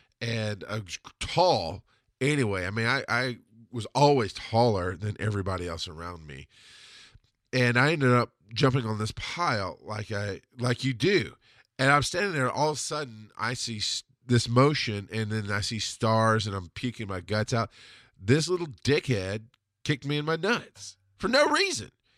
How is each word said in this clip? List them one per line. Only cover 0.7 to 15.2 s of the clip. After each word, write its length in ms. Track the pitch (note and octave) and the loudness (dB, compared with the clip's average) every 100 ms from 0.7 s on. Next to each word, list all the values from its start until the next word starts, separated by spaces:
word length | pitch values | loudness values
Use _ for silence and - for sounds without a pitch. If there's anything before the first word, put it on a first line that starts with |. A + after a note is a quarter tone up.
| G#2+ | -8
was 220 | F#2+ - - - | -8 -12 -14 -10
tall 640 | - - F3+ B2+ E2 D2 - _ _ - | -2 4 4 4 0 -8 -14 _ _ -2
anyway. 460 | C3+ D3+ A2 G2 F2+ | 0 2 2 0 -2
I 60 | |
mean, 160 | G#2+ A2+ | -2 0
I, 160 | C3+ - | 0 0
I 300 | A#2 B2+ A#2 _ A2+ A2+ | -2 -2 -6 _ -20 -12
was 140 | A#2+ G#2+ | -8 -2
always 400 | C3 C#3+ C#3 G#2 | 4 6 6 2
taller 640 | - - A2+ A#2+ G2 F2+ F2 | -6 -2 2 4 2 -2 -4
than 200 | G#2 - | -6 -4
everybody 480 | G#2 G2+ F#2+ F#2 F2 | -2 -2 -2 -4 -4
else 200 | E2 - | -8 -10
around 380 | D#2+ F2 F2 D#2 | -10 -10 -12 -14
me. 220 | C#2 D2 _ - - - - - - _ _ _ | -16 -18 _ -20 -20 -20 -20 -20 -20 _ _ _
And 240 | C3 B2 A#2+ | 2 4 4
I 140 | C#3+ | 4
ended 200 | E3 C3 | 4 4
up 200 | B2 A#2 _ - | 4 2 _ -12
jumping 320 | G#2+ C3+ C3 A2+ | 2 2 2 0
on 120 | G#2+ | -4
this 160 | G#2+ - | -4 -6
pile 640 | - - F3 A2+ F#2+ - | -8 -4 -2 0 -4 -8
like 280 | D#2+ G#2+ G#2 | -10 -10 -6
I, 300 | G#2 G#2 F#2 _ - | -6 -6 -8 _ -4
like 260 | B2 A#2+ | -2 -2
you 100 | C3+ | -2
do. 420 | A#2 E3+ G3 F#2+ - _ _ _ - | 0 2 2 0 -10 _ _ _ 0
And 140 | C3+ | 4
I'm 120 | D3 | 4
standing 300 | B2+ F3+ G3+ | 2 -2 -2
there, 180 | D#3+ B2+ | 0 0
all 200 | G#2+ D3+ | 0 0
of 60 | D3 | -2
a 20 | |
sudden, 500 | - D3+ C#3 A2 G#2+ - | -6 -6 -8 -14 -16 -6
I 160 | A2 | -6
see 240 | B2 - G#2+ | -4 -6 -4
s-, 260 | - - - _ - | -4 -4 -8 _ 2
this 240 | A#2+ A#2 | 2 4
motion, 580 | A#2+ C#3 D3+ - G#2 G2 | 4 4 4 -2 -6 -6
and 180 | A2 | -6